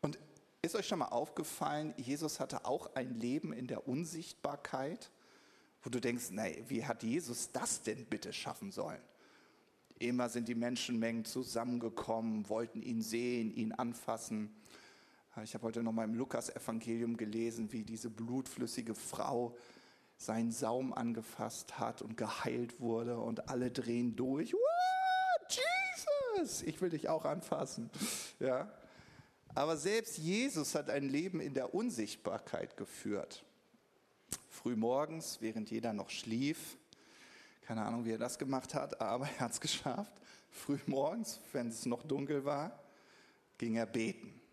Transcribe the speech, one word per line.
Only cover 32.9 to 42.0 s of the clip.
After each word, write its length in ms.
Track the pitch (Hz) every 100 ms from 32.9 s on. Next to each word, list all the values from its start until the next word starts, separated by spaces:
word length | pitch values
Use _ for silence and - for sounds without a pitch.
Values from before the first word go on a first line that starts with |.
| - 104 101 - - - _ _ _ _ _ _ _ - - -
Frühmorgens, 880 | - 120 117 113 131 151 160 - -
während 280 | 110 110 107
jeder 240 | 113 117
noch 160 | 104 -
schlief, 680 | - - 113 139 165 - - - - - - - - - - -
keine 120 | 113
Ahnung, 220 | 104 117 113
wie 60 |
er 60 | 113
das 200 | 120 -
gemacht 360 | 135 135 -
hat, 280 | 151 139 -
aber 240 | 107 120 143
<laughs> 120 | -
er 20 |
hat's 220 | 120 -
geschafft. 520 | - - 143 127 208 - - - -
Frühmorgens, 920 | - - 143 - 135 143 220 214 - -
wenn 180 | 135 117
es 160 | 113 127
noch 180 | 120